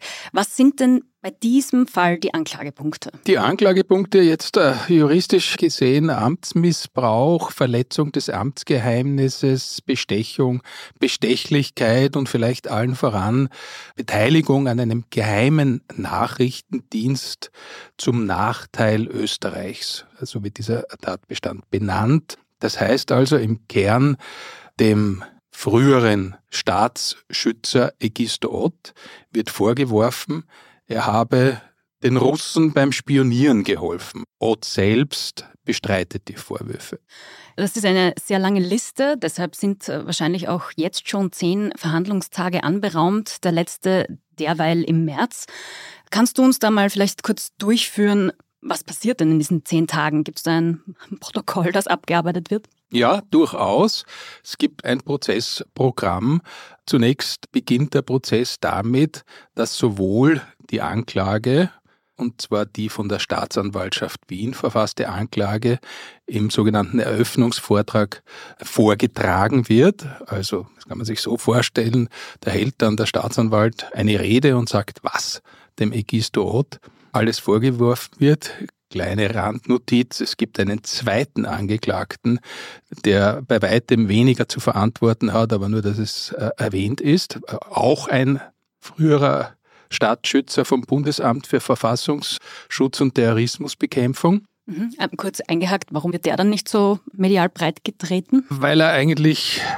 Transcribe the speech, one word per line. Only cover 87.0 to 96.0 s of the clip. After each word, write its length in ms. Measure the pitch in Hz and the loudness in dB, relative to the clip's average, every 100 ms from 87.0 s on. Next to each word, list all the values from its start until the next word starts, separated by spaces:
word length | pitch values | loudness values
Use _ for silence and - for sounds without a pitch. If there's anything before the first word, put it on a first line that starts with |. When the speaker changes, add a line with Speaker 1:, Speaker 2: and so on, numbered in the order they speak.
Speaker 2:
ist. 400 | 143 180 - 113 - 123 - | 2 2 0 -12 -12 -12 -6
Auch 380 | - 123 151 - | 0 2 2 0
ein 320 | 131 135 139 - _ _ _ | 0 2 0 -6 _ _ _
früherer 760 | - - 156 143 139 139 - - _ _ - | -10 0 2 4 2 0 -4 -12 _ _ -8
Staatsschützer 720 | - 110 120 - 135 - - | 0 0 0 0 0 0 0
vom 180 | 127 131 | 0 0
Bundesamt 640 | 117 139 143 143 135 120 - | 0 -2 0 0 0 -2 -2
für 140 | 123 | -2
Verfassungsschutz 1400 | - 123 113 120 - 147 - - - - - - 135 - | 0 0 0 0 -2 -4 -4 -10 -12 -20 -6 -2 0 2
und 140 | 135 | 0
Terrorismusbekämpfung. 1300 | 127 117 113 120 - 147 - 143 135 123 139 170 202 - _ - | 4 4 4 0 -4 -10 -6 -4 0 -2 2 2 2 -2 _ -10
Speaker 1:
Mhm. 280 | 165 233 247 | -6 -6 -6
Ähm, 120 | 185 - | -8 -6
kurz 240 | 190 - | -8 -8
eingehakt, 480 | - 165 180 196 - | -4 -2 -2 -2 -4
warum 220 | 151 | -4